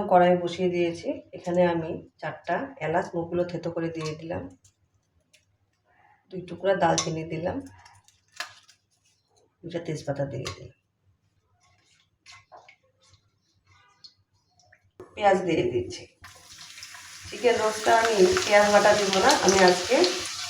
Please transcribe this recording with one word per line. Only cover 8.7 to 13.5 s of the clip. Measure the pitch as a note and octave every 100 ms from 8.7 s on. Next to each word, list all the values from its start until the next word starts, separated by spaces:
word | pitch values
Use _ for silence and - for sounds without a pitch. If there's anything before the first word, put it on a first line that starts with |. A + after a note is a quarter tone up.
| _ _ _ _ _ _ _ _ _
দুইটা | E3 E3 E3+
তেজপাতা | D3 - C#3 C#3
দিয়ে | B2 -
দিলাম, | - - _ _ _ _ _ _ _ _ _ _ _ _ _ _ _ - C6+ C6 - - _ C5 _ _ _ _ _ _